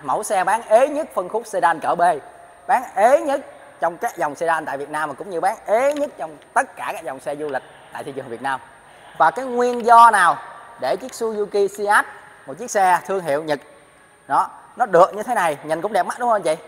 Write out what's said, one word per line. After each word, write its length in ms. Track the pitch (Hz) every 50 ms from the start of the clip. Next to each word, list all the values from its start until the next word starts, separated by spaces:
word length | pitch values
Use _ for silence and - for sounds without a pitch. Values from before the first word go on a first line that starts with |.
| -
mẫu 200 | 139 131 165 208
xe 200 | - 226 190 180
bán 180 | 180 202 226 220 -
ế 200 | 214 226 269 302
nhất 200 | 302 285 - - -
phân 160 | 214 185 180
khúc 180 | 202 220 240 -
sedan 320 | - 190 170 170 165 156
cỡ 160 | 127 131 151
B, 60 | 175 175 180 165 139 - - - - - - - - - -
bán 160 | 185 240 254 - -
ế 260 | 190 202 240 269 320
nhất 200 | 339 294 254 202 - - - - - - - -
trong 180 | - 170 175 160
các 200 | - - - -
dòng 180 | 165 151 143
sedan 300 | - 175 165 165 160 156
tại 120 | 131 135 139
Việt 120 | 143 143
Nam, 200 | 151 151 156 151
mà 60 | 135
cũng 140 | - 160 202
như 120 | 185 165
bán 160 | 165 190 220 - -
ế 280 | - 196 226 262 277 294
nhất 180 | 285 285 294 - -
trong 200 | 175 160 151 143 - - _
tất 220 | 226 269 262 -
cả 140 | - 127 127 175
các 100 | 190 165
dòng 160 | 156 135 135
xe 160 | - 151 147
du 140 | 147 151 151
lịch 140 | 135 127 - - - - - - -
tại 100 | 117 123
thị 80 | 156 135
trường 120 | 131 131 127
Việt 140 | 117 110
Nam. 180 | 123 139 135 131 - - - - - - - - - - - -
Và 140 | 165 160
cái 140 | - - 262
nguyên 400 | 262 240 240 247 247 247 240 220
do 260 | 226 233 233 233 233
nào 260 | 214 202 180 170 147 135 - - - - - - - -
để 140 | 127 127 160
chiếc 160 | 185 254 262
Suzuki 560 | - - 233 220 220 208 208 190 - 208 202 190
Siat, 380 | - - 208 202 208 240 269 - - - - - - - -
một 80 | - 135 156
chiếc 120 | 233 240
xe 280 | - 214 190 185 180 165 - -
thương 160 | 190 196 175
hiệu 200 | 160 139 147 165
Nhật, 160 | 156 147 135 - - - - - _ _ _ _ _ _ _ _ -
đó, 220 | 139 156 - - - - - - -
nó 100 | - 240
được 300 | 226 185 165 185 - 175
như 80 | 202 208
thế 120 | 233 247
này, 220 | 214 180 165 147 139 135
nhìn 180 | 147 160 165
cũng 120 | 180 208 226
đẹp 100 | 185 175
mắt 160 | 208 226 -
đúng 100 | 247 240
không 120 | 226 208
anh 140 | 180 160 156
chị? 80 | 160 -